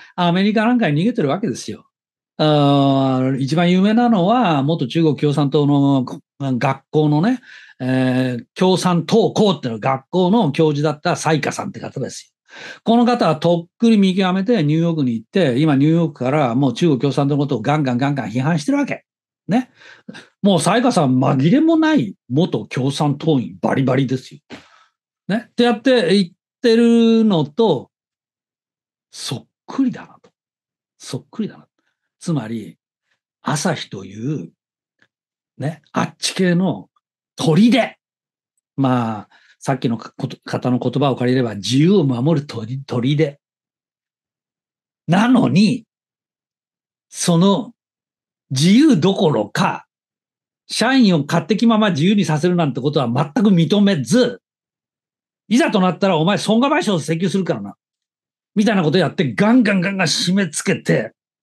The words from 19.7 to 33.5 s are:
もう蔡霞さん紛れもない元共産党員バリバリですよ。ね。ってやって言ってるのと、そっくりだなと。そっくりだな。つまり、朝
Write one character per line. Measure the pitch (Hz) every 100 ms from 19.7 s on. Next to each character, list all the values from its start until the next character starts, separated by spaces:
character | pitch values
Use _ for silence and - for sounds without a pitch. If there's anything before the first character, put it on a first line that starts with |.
| _ - - - - - _
も | 202 180
う |
蔡 | 165 220
霞 | 254
さ | 180 139
ん | 127
紛 | 135 135 143
れ | 254
も | 320 320
な | 320
い | 311 107 - _
元 | 131 - 117 104
共 | - 131
産 | 139 151 147
党 | 165 160
員 | 95 -
バ | - -
リ |
バ | 135 131
リ | 131
で | 131
す | -
よ。 | 147 _ - - _ _ _ _ _ -
ね。 | 208 -
っ |
て | -
や | 240
っ | 226
て | 269 247 180 208
言 | 185
っ | _ _ _
て | 240 226
る | 233 233 226 226 220
の | 175 147
と、 | - 226 135 - _ _ _ _ _ _ _ _ _ _ _ _
そ | - - 113
っ | - _ -
く | - 262
り |
だ | - -
な | -
と。 | _ _ _ _ _ _ _ _
そ | - -
っ | -
く | -
り | 202
だ | -
な。 | _ _ _ _ _ _
つ | -
ま | 151 110
り、 | 113 90 - _ _ _ _ _ _
朝 | -